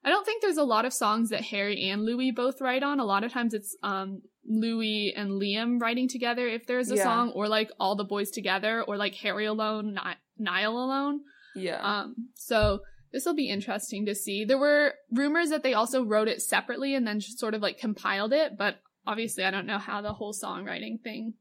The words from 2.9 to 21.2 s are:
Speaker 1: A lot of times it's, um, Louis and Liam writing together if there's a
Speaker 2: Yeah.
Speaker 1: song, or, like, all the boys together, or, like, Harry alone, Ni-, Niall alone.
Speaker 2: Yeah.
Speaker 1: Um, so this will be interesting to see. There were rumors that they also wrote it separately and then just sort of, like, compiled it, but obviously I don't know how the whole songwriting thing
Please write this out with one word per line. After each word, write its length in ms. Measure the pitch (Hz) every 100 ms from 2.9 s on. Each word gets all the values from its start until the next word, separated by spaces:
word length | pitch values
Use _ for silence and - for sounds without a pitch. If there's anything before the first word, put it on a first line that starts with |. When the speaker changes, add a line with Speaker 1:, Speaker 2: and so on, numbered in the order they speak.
| 285
Speaker 1:
A 40 | 220
lot 200 | 196 233
of 80 |
times 200 | 240 233
it's, 220 | 214 208 -
um, 380 | 196 190 190 196 - _ -
Louis 640 | 220 226 226 220 214 202
and 180 | - 202
Liam 500 | 196 202 208 233 240
writing 260 | 233 240 254
together 400 | 254 240 240 247
if 180 | 226 233
there's 240 | 247 240
a 60 | 208
Speaker 2:
Yeah. 80 |
Speaker 1:
song, 280 | 185 233 240
or, 180 | - 208
like, 200 | 214 214 -
all 140 | 190 202
the 80 | 196
boys 260 | 202 202
together, 500 | - 196 190 214 226
or, 140 | - 202
like, 200 | 202 -
Harry 300 | 214 196 214
alone, 480 | 214 214 214 214 196
Ni-, 200 | 180 170 _ -
Niall 440 | 208 180 214 240
alone. 380 | 254 269 285 285 285 - -
Speaker 2:
Yeah. 280 | 196 185 -
Speaker 1:
Um, 480 | 196 202 - 240 240 -
so 440 | - 226 214 202 - - -
this 140 | 269 349
will 80 |
be 160 | 311 269
interesting 560 | 202 202 214 - 202 208
to 100 | 202
see. 300 | - 196 214
There 120 | 269
were 360 | 294 294 294 - _
rumors 380 | 233 285 320 339
that 140 | 302
they 100 | 262
also 300 | 220 233 262 226
wrote 240 | 214 214
it 120 | -
separately 540 | - 190 - 240 277 277
and 100 | 226
then 140 | 208
just 180 | 202 240
sort 140 | 226
of, 80 | 214
like, 160 | 202 -
compiled 540 | 214 202 190 196 214
it, 260 | 285 311 208
but 200 | 202 - _ _ -
obviously 380 | 220 226 -
I 80 | 190
don't 140 | 196 185
know 120 | 202
how 220 | 196 208
the 120 | 208
whole 200 | 208 208
songwriting 680 | 214 190 185 202 - 220 226
thing 300 | 233 226